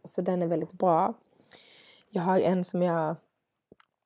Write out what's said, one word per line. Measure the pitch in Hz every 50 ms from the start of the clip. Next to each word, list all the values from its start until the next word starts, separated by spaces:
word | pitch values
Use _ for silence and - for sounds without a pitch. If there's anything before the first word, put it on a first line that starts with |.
| -
så | - - -
den | 180 190 185 180
är | 175 165
väldigt | 170 156 156 - -
bra. | 180 - 185 165 160 190 208 233 - _ _ _ _ _ _ - - - - - - - - - - _ _
Jag | - 190
har | 170 185 185 190
en | - 165 185 185 180
som | - - 180 180
jag | 180 165 165 160 156 165 156 _ _ _ _ _ _ _ _ _ _ - - _ _ _ _ _